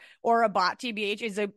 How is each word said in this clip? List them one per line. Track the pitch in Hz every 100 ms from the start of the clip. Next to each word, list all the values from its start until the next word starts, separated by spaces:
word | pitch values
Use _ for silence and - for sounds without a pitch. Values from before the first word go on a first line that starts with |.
| - _
or | 226 233
a | 220
bot, | 196 180 -
T | 247
B | 208 202
H, | 208
is | 226 196
a, | 202